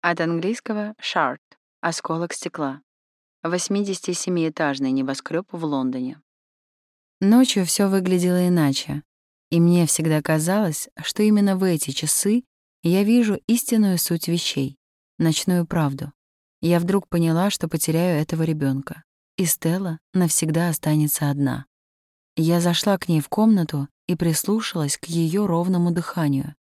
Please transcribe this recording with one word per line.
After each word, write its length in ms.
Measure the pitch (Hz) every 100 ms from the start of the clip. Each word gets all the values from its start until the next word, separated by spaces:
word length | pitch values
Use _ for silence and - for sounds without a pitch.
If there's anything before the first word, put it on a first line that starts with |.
От 180 | 175 170
английского 720 | 165 170 185 233 - 208 208 214
shard, 400 | - 175 139 135 _ _ _ _
осколок 520 | 165 160 - 165 170
стекла. 480 | - 170 - 143 139 _ _ _ _ _ _
Восьмидесятисемиэтажный 1500 | 165 175 - 202 202 185 - 175 - 175 160 151 151 135 135
небоскрёб 540 | 135 135 135 - 165 190
в 140 | 170
Лондоне. 560 | 160 139 131 127 127 - _ _ _ _ _ _ _ _ _ _
Ночью 440 | 196 233 254 202
всё 240 | 175 - 196
выглядело 580 | 190 185 180 180 180 180
иначе, 560 | 175 143 135 - 147 - _ _ _ _
и 80 | 170
мне 280 | 170 175 160
всегда 340 | - 160 151
казалось, 720 | 147 156 160 202 196 151 - -
что 200 | - -
именно 340 | 214 208 202 185
в 80 |
эти 260 | 190 160 -
часы 520 | 135 147 - 196 233 - _ _ _
я 220 | 170 185
вижу 360 | 208 240 220 196 -
истинную 500 | 240 - 226 208 180
суть 320 | - 170 -
вещей, 480 | 170 - - 135 139 _ _ _ -
ночную 480 | 165 156 - 180 165
правду. 460 | 175 147 135 143 _ _ _ _ _
Я 180 | 160 175
вдруг 300 | 170 196 -
поняла, 400 | 175 165 165 196
что 200 | - 165
потеряю 520 | 156 - 160 180 156
этого 220 | 156 160
ребёнка, 600 | 160 151 139 135 139 - _ _ _ -
и 80 | 175
Стелла 520 | - 165 180 185 160 _
навсегда 560 | 185 170 - 160 160 175
останется 640 | 156 156 151 147 - 143
одна. 340 | 143 139 123 - _ _ _ _ _ _ -
Я 240 | 160 170
зашла 380 | 175 175 208 190
к 100 | -
ней 140 | 160
в 80 | -
комнату 580 | - 220 202 160 147 139 _ -
и 80 |
прислушалась 840 | 175 170 156 - 220 214 175 147 -
к 80 | 165
её 400 | 165 160 190 202
ровному 460 | 165 180 180 175
дыханию. 600 | 170 165 - 147 135 139 -